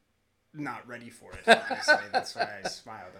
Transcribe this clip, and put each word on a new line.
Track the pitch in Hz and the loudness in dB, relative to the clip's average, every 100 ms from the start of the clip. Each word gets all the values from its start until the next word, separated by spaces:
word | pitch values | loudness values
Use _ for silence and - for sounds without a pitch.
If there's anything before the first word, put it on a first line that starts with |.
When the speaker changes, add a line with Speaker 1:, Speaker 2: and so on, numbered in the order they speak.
| _ _ _ _ _ 156 | _ _ _ _ _ -10
Speaker 1:
not | 147 117 110 | -8 -8 -12
ready | 120 120 | -14 -16
for | - - | -18 -18
it, | - - | -4 6
honestly. | 226 - - - 302 - | 6 6 -2 4 4 2
Speaker 2:
<laughs> | |
Speaker 1:
That's | 262 - - | -4 -4 -4
why | 104 101 95 | -6 -6 -8
I | |
smiled. | - - 110 92 98 | -10 -12 -14 -16 -18